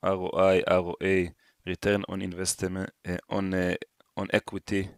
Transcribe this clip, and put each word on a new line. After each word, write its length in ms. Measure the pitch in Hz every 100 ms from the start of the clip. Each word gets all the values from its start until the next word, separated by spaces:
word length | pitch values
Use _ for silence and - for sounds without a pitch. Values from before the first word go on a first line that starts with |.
אר 120 | 95 95
או 240 | 90 -
איי, 220 | 95 92 -
אר 100 | 92
או 160 | 87 -
איי, 280 | 95 95 87 - _ _ 92
Return 320 | 87 101 101 98
on 80 | 95 95
Investment, 580 | 87 90 - 92 92 - - 90
אה, 100 | 90 -
on, 220 | 101 95
אה, 200 | 92 90 85 - _ _ -
on 60 | 98
Equity, 600 | 104 - 98 - 98 92